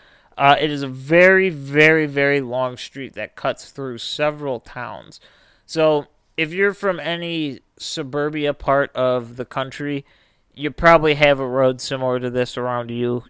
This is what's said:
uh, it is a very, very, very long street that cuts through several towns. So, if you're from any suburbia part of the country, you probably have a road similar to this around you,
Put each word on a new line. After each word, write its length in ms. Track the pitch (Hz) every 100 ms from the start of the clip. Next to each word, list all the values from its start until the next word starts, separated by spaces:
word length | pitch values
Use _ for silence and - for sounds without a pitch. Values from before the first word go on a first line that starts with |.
| _ _ _ -
uh, 180 | 139 143
it 120 | 151
is 120 | 147
a 60 | 135
very, 640 | 131 135 170 185 190 190
very, 560 | 151 139 147 156 160 151
very 340 | 139 139 143
long 380 | 123 127 127 123
street 340 | - 139 127
that 240 | - 107 -
cuts 340 | 139 120 -
through 280 | - 135 117
several 640 | - - 151 151 147 117
towns. 600 | - 123 117 92 52 - _ _ _ _ _
So, 400 | 160 156 151 - _ _ -
if 160 | 160
you're 180 | 175 202
from 260 | 185 202 170
any 600 | 147 170 170 165 151 123 _ _
suburbia 800 | - - 139 143 147 151 147
part 360 | 139 - 139 143 -
of 400 | 127 127 117 120
the 80 |
country, 640 | 120 139 131 - 147 139 - _ _ _ _
you 160 | - 143
probably 440 | - 170 165 156
have 240 | 143 147 139
a 80 | 131
road 360 | 131 131 127
similar 360 | - 135 131 127
to 120 | 123
this 260 | 123 123 -
around 340 | 123 123 117
you, 340 | 117 120 123 -